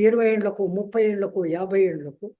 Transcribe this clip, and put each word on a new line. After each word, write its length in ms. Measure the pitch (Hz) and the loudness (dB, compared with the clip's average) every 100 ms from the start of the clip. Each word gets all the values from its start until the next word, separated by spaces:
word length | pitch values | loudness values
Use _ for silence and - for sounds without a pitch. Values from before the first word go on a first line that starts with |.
| 214 | 4
ఇరవై 200 | 233 226 | 4 2
ఏండ్లకు, 300 | 220 202 202 190 185 | 2 -2 -2 -4 -4
ముప్పై 240 | 202 226 214 | -4 0 0
ఏండ్లకు, 300 | 202 196 190 170 165 | 0 -4 -2 -2 -2
యాభై 240 | 190 196 190 | 0 2 2
ఏండ్లకు 360 | 156 147 - 202 | 0 -10 -14 -16